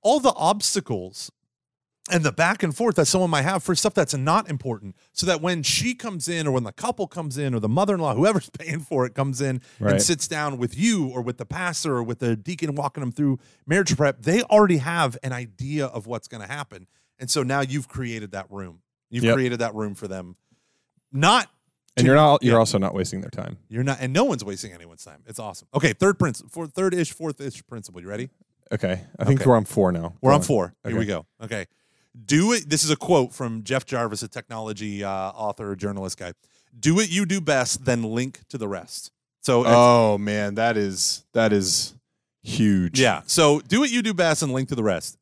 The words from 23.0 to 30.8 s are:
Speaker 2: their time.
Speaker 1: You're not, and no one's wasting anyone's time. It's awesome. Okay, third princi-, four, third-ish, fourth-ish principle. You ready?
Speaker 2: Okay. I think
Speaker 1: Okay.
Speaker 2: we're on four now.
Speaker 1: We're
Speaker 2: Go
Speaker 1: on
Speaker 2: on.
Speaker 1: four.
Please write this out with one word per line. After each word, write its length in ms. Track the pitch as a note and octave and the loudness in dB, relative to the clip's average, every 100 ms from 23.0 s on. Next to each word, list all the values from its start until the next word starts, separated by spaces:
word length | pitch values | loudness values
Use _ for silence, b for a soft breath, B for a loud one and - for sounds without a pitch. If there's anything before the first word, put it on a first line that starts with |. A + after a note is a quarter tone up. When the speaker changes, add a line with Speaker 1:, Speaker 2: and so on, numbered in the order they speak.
| F#2 F#2+ | -4 -6
Speaker 2:
their 80 | - | -10
time. 260 | - E2 - _ | -12 -12 -14 _
Speaker 1:
You're 140 | A2+ | -4
not, 140 | C3 C3 | -4 -2
and 100 | C3 | -2
no 120 | C#3+ C4+ | 2 2
one's 180 | C#3+ | 0
wasting 300 | G2+ F#2+ G#2+ | -6 -10 -12
anyone's 300 | F2 E2+ E2 | -16 -20 -20
time. 200 | - D2 - | -20 -20 -18
It's 140 | A2 | -14
awesome. 300 | G#2+ F2+ _ | -12 -14 _
Okay, 200 | C#3+ C#3+ | 0 0
third 260 | G#2 F#3+ G3+ | 2 0 2
princi-, 320 | E3+ A2+ - | -2 -4 -14
four, 160 | - D#3+ | -14 -10
third-ish, 460 | - F#3+ F3+ D#3+ | -4 -2 -2 -4
fourth-ish 520 | - D#3+ C#3 C#3 - _ | -6 -10 -8 -12 -14 _
principle. 320 | A#2 G2+ F2 | -16 -16 -18
You 80 | F2+ | -12
ready? 200 | G#2 B2+ _ _ _ _ | -10 -10 _ _ _ _
Speaker 2:
Okay. 300 | G#2+ F#2+ F#2 - - | -6 -4 -4 -8 -4
I 60 | |
think 160 | G#2+ C3+ | 0 2
Speaker 1:
Okay. 80 | B2+ | 6
Speaker 2:
we're 60 | A#2+ | 4
on 100 | G2+ | 4
four 260 | - F#2+ | 2 2
now. 220 | E2+ E2 - | 0 -6 -2
Speaker 1:
We're 100 | C3 | 4
Speaker 2:
Go 40 | D3 | 4
Speaker 1:
on 60 | |
Speaker 2:
on. 40 | F#3 | 4
Speaker 1:
four. 300 | B2 F2+ _ | 0 -2 _